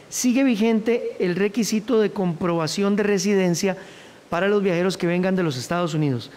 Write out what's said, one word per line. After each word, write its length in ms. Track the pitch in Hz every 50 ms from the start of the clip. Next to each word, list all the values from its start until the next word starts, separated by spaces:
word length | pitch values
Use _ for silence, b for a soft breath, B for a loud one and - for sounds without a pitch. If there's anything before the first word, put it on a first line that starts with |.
| B B
sigue 320 | - - - 247 233 269
vigente 600 | 277 262 233 190 226 233 226 214 220 240 233 247 226 466 - -
el 180 | 190 180 175
requisito 640 | 185 202 208 - 247 196 - 214 214 214 - 240 220
de 100 | 208 202
comprobación 840 | 208 208 185 175 156 165 190 170 170 170 160 156 - 202 196 202 208
de 60 | 196
residencia 760 | 202 208 202 190 180 208 202 190 185 175 170 160 196 190 185 B B B B B B B B B B -
para 180 | 165 170 190 202
los 140 | 208 208
viajeros 340 | 190 196 170 170 180 190 175
que 100 | - 180
vengan 300 | 170 175 180 185 190 190
de 60 | 185
los 160 | 175 156 123 127
Estados 340 | 117 - 175 175 175 160
Unidos. 380 | 160 156 151 139 127 117 - - B